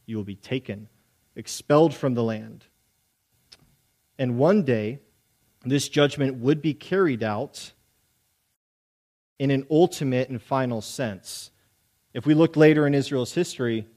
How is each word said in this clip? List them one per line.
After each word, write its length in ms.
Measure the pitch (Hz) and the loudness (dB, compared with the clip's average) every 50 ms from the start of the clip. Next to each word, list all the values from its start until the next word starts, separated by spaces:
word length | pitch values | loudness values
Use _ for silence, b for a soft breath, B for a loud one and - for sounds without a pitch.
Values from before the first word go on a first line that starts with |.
| _ | _
You 120 | - 113 107 | -12 -10 -10
will 60 | 98 | -8
be 120 | 101 98 | -10 -12
taken, 540 | - - - 123 135 135 - 101 104 107 - _ _ _ _ _ _ _ _ _ | -14 -10 -6 -6 -6 -6 -8 -12 -12 -14 -18 _ _ _ _ _ _ _ _ _
expelled 580 | 120 113 - - - - - 147 151 165 165 - | -16 -14 -14 -14 -10 -2 2 4 4 4 4 2
from 220 | - - 135 123 | -2 -4 -2 -2
the 80 | 120 117 | -2 -2
land. 420 | 113 110 107 110 110 - - _ _ _ _ _ _ _ _ _ _ _ _ _ _ _ _ _ _ _ _ _ _ _ _ _ _ _ _ _ _ _ - | -2 -4 -6 -10 -14 -18 -20 _ _ _ _ _ _ _ _ _ _ _ _ _ _ _ _ _ _ _ _ _ _ _ _ _ _ _ _ _ _ _ -4
And 200 | 135 123 120 120 | -4 -2 0 2
one 260 | 139 165 202 214 165 | 4 4 4 4 2
day, 360 | 131 120 110 107 107 135 139 _ _ _ _ _ _ _ _ _ _ _ _ - | 2 0 0 -2 -4 -8 -10 _ _ _ _ _ _ _ _ _ _ _ _ -4
this 240 | 123 139 143 135 - | -2 -2 -2 -2 0
judgment 500 | - 147 147 139 - 147 139 135 131 123 | 2 2 2 2 2 0 -2 -2 -2 -2
would 240 | 117 131 160 151 | 0 0 0 2
be 120 | 151 160 135 | 0 -4 -4
carried 500 | - - - 180 196 190 156 127 107 117 | -6 -6 -2 0 2 2 2 0 0 -2
out 480 | 107 104 107 113 - - - - - _ _ _ _ _ _ _ _ _ _ _ _ _ _ _ _ _ _ _ _ _ _ _ _ _ _ _ _ _ _ _ _ _ - | -2 -4 -4 -6 -8 -12 -16 -20 -20 _ _ _ _ _ _ _ _ _ _ _ _ _ _ _ _ _ _ _ _ _ _ _ _ _ _ _ _ _ _ _ _ _ -4
in 140 | 139 135 | -2 0
an 140 | 139 135 135 - | 0 -2 -2 0
ultimate 600 | 156 151 180 180 - - 151 131 127 127 127 - | 4 4 4 4 2 -2 -4 -2 0 0 -2 -2
and 120 | 131 113 | -6 -10
final 400 | - - 143 131 131 123 120 110 | -6 -4 -2 -2 0 -2 -4 -6
sense. 720 | 104 - - - 135 110 98 92 - - - - - - _ _ _ _ _ _ _ _ _ _ _ _ | -8 -8 -8 -6 -6 -6 -6 -8 -14 -16 -16 -16 -18 -20 _ _ _ _ _ _ _ _ _ _ _ _
If 140 | - 127 - | -12 -4 0
we 80 | 143 156 | 2 4
look 220 | 151 165 160 - | 4 4 4 4
later 320 | 151 156 156 156 151 147 143 | 6 6 6 6 6 4 2
in 80 | 143 | 2
Israel's 380 | 139 131 - 143 127 123 - - | 0 0 -2 -2 -4 -4 -2 -4
history, 520 | 170 180 - - - 127 117 113 113 110 - _ | -4 -4 -4 -4 -6 -4 -2 -2 -4 -6 -10 _